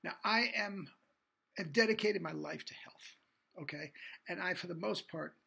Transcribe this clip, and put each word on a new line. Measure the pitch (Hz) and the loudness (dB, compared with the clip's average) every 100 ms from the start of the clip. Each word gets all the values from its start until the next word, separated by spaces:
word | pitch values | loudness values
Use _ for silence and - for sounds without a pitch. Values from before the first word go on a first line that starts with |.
Now, | 170 - 214 | -4 0 4
I | 226 240 220 | 4 4 0
am, | 208 196 147 - _ _ _ _ _ - | -2 -4 -8 -12 _ _ _ _ _ -6
have | 170 | 2
dedicated | 185 220 220 214 202 | 6 6 6 4 2
my | 160 | -2
life | 156 151 160 - | -4 -4 -6 -8
to | |
health, | - - - - - _ _ _ 180 | -12 -16 -12 -14 -14 _ _ _ -10
okay? | 143 147 151 - - - - | -8 -6 -8 -12 -14 -14 -8
And | 175 | -2
I, | 180 | 0
for | 180 175 | 0 -2
the | 165 | -2
most | 208 190 - | 0 0 -2
part | 160 - _ | -6 -6 _